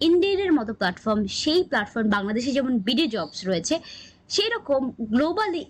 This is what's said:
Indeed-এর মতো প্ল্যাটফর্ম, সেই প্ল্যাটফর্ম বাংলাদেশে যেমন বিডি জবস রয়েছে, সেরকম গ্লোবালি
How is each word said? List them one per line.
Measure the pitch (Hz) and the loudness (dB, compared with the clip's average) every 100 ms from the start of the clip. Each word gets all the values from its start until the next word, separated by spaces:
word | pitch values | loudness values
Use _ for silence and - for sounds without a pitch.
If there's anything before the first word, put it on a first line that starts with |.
Indeed-এর | 320 349 392 381 392 | 4 4 4 2 2
মতো | 302 214 | 2 0
প্ল্যাটফর্ম, | 220 185 180 220 214 196 | -2 -2 -2 0 0 0
সেই | - - 339 | -2 0 2
প্ল্যাটফর্ম | 359 240 208 233 214 | 2 -2 -2 -2 0
বাংলাদেশে | 202 196 220 247 | 0 0 -2 0
যেমন | 269 262 247 | 0 2 0
বিডি | 190 262 320 | 0 0 0
জবস | 214 160 - 185 | -2 -6 -6 -2
রয়েছে, | 180 170 330 - - - - - | -2 0 -2 -4 -20 -20 -20 -8
সেরকম | - 427 466 - 269 254 - | -2 -2 -2 0 0 0 -4
গ্লোবালি | 220 233 311 349 427 339 | -2 2 2 0 -2 -2